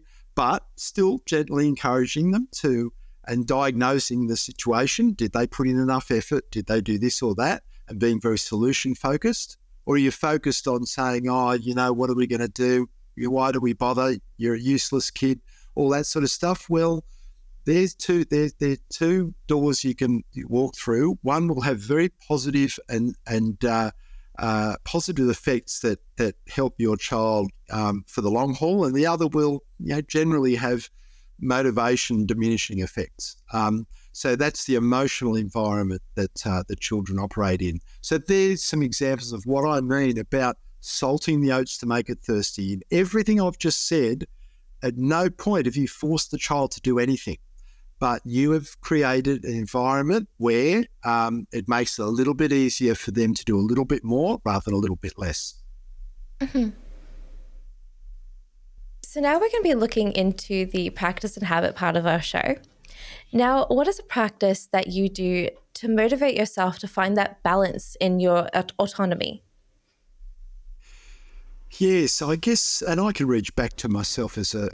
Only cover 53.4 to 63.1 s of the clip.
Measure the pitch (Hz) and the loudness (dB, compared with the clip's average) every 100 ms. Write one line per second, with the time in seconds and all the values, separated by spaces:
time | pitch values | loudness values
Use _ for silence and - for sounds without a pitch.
53.4 | - 101 107 123 127 139 113 123 170 233 | 0 2 2 2 0 -2 0 0 0 0
54.4 | 113 101 110 101 101 90 98 - 92 78 | -2 -2 0 0 0 -2 -6 -6 -6 -6
55.4 | - - - - - - - - - - | -8 -14 -20 -20 -18 -16 -16 -16 -18 -8
56.4 | 269 269 220 - - - - - - - | -4 0 -2 -4 -16 -18 -18 -18 -18 -18
57.4 | - - - - - - - - - - | -18 -18 -20 -20 -20 -20 -18 -18 -18 -20
58.4 | - - - - - - - 302 285 320 | -20 -20 -20 -20 -18 -16 -10 -2 2 4
59.4 | 440 466 392 254 233 - 208 202 190 190 | 2 2 2 2 2 2 0 2 0 -2
60.4 | - 196 185 190 180 - 180 185 214 202 | -2 -2 -2 -2 -4 -2 -4 -2 -6 -6
61.4 | 190 165 180 - 180 170 170 165 - - | -2 0 0 0 0 2 2 0 0 -2
62.4 | - 277 - _ - - - | -2 -2 -8 _ -20 -20 -18